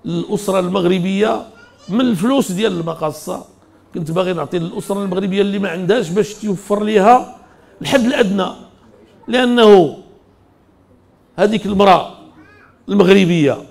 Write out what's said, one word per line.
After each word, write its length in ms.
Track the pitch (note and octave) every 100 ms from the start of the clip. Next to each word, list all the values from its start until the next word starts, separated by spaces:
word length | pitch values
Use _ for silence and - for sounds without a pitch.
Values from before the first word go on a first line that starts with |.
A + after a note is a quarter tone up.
للاسره 540 | - E3+ E3+ G3+ - F#3+
المغربيه 880 | F3+ F#3+ F3 F#3 F3+ F#3+ G#3+ A3+ - - - _ -
من 120 | G#3
الفلوس 520 | B3+ F#3+ A3+ C4+ G3
ديال 280 | F#3 A3 F3
المقاصه، 640 | E3 D#3+ D#3 - - F3+ - _ _ _ _
كنت 160 | - D#3+
باغي 220 | E3+ F#3
نعطي 260 | E3+ C#3+ F3
للاسره 440 | E3+ G#3+ - G3+
المغربيه 380 | G3 F3+ G3 G3
اللي 180 | G3+ G3+
ما 100 | G3
عندهاش 400 | E3 F3+ A#3+ E3
باش 260 | F#3+ G3
توفر 480 | - G#3+ F#3 - G#3
ليها 520 | G#3+ G#3+ G3+ B3 - - - _ _ -
الحد 220 | - C#4
الادنى، 420 | A#3 C#4+ G#3 G3 F#3 - - _ _ _ _ _ -
لانه 720 | B3 B3 A#3+ G#3+ G3 D3 - - - _ _ _ _ _ _ _ _ _ _ _ -
هذيك 300 | G#3 A3 G3
المراه 440 | G3 G3+ E3 B2 - - - - - _ _ -
المغربيه 720 | G3+ F#3 G3 F3 E3+ C#3 A2+ -